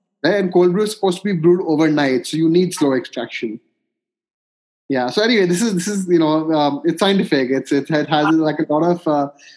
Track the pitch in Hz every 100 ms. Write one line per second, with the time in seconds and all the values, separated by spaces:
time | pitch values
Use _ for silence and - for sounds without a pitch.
0 | _ _ 156 208 190 180 180 180 214 -
1 | 196 180 208 180 160 180 190 151 160 147
2 | 139 127 120 151 160 170 180 - 143 131
3 | 120 - 120 - 120 - - _ _ _
4 | _ _ _ _ _ _ _ _ _ 135
5 | 123 123 220 240 180 175 233 185 208 208
6 | 185 175 156 156 160 156 147 139 175 160
7 | 196 196 180 143 127 135 131 143 139 156
8 | 143 151 151 160 156 143 160 151 170 175
9 | - 147 143 - -